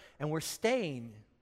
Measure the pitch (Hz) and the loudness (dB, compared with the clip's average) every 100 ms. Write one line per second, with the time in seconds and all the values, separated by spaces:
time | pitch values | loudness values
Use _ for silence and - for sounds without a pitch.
0 | - - 151 156 - - 226 254 185 131 | -20 -6 -2 0 -2 0 4 4 2 -4
1 | 117 107 - _ | -8 -14 -20 _